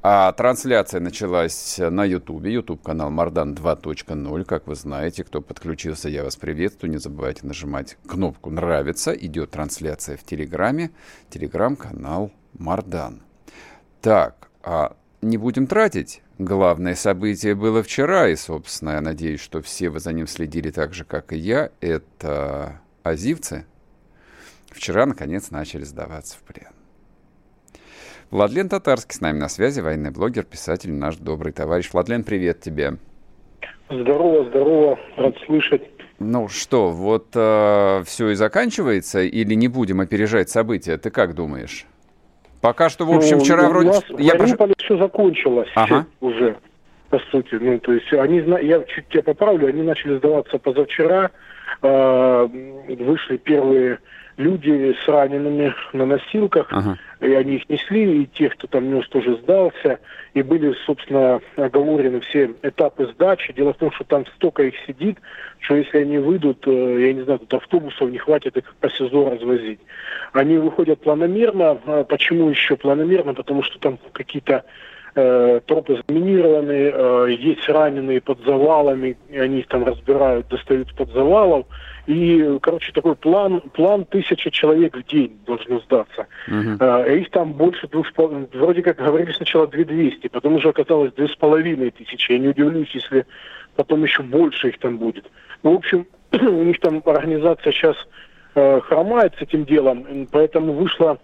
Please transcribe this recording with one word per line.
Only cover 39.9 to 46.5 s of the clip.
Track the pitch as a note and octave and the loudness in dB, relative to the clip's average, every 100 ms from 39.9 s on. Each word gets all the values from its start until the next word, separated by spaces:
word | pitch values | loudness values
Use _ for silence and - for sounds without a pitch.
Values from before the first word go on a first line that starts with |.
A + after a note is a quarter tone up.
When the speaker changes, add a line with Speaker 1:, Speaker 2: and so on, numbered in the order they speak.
| F#2+ | 0
Speaker 1:
опережать | F#2+ G#2 G#2+ A2 F2+ | -2 0 0 0 0
события? | A2+ A2+ G#2+ - D#2+ | 0 0 -2 -4 -6
Ты | A2 | -4
как | - F#2+ | -2 -2
думаешь? | D#2+ D#2+ C#2 A1+ - - _ _ _ _ _ _ - | -2 -8 -8 -12 -16 -18 _ _ _ _ _ _ -2
Пока | A#2 A#2+ E3 | 0 2 0
что, | - | 0
в | E3 | 2
общем, | D#3+ D#3 D3 | 4 6 4
Speaker 2:
Ну, | |
Speaker 1:
вчера | C#3 E3 E3 | 4 4 4
Speaker 2:
у | |
Speaker 1:
вроде | F3 E3+ | 6 4
Speaker 2:
нас | G3+ - | 4 0
Speaker 1:
я | - D3 F3 | 0 4 6
Speaker 2:
в | |
Мариуполе | A3 A#3 G3+ G3 | 4 4 2 2
Speaker 1:
прошу | - | 0
Speaker 2:
все | G3+ | 2
закончилось | F#3+ - G3 D#3+ C#3 A#2+ G#2+ | 2 2 2 2 0 0 0
Speaker 1:
Ага. | - A2 C#3+ D#3+ _ | 0 4 2 2 _
Speaker 2:
уже, | C3 A#2 A#2+ | -4 0 0